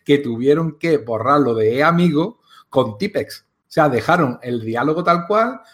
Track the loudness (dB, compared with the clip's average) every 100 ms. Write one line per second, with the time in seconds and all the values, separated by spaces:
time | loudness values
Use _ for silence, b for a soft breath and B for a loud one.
0 | 0 2 2 -2 0 2 0 -4 -2 -2
1 | 0 -4 2 2 2 2 0 2 2 2
2 | 2 2 -2 -6 b b b -2 -2 -2
3 | -6 -6 -8 -12 _ _ _ 0 2 2
4 | 0 0 0 -4 -8 -6 -6 -4 -2 -2
5 | 0 0 0 0 0 -4 b